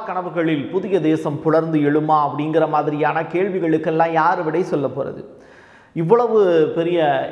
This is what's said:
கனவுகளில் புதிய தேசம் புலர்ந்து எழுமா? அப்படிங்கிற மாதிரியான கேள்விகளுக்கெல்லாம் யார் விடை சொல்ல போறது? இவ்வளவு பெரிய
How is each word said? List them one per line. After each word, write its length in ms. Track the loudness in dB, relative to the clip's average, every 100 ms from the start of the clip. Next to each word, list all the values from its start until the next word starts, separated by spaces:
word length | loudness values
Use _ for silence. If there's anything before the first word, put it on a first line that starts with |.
| -4
கனவுகளில் 580 | -6 -4 -2 0 -2 -2
புதிய 260 | -4 -2 0 2
தேசம் 320 | 0 -2 -4
புலர்ந்து 360 | 0 2 2 0 2
எழுமா? 280 | 2 2 2 2
அப்படிங்கிற 400 | -2 -2 0 2 0
மாதிரியான 480 | -2 0 0 -2 -2
கேள்விகளுக்கெல்லாம் 840 | -2 -2 -2 0 0 0 0 0 2
யார் 200 | 2 0 -2
விடை 160 | -2 -2
சொல்ல 180 | -2 -2 -4
போறது? 260 | -8 -10 -16 -20 -20 -20 -20 -20 _ -4
இவ்வளவு 380 | 2 2 4 4 4 4 2 0
பெரிய 280 | 0 0 2 0 -2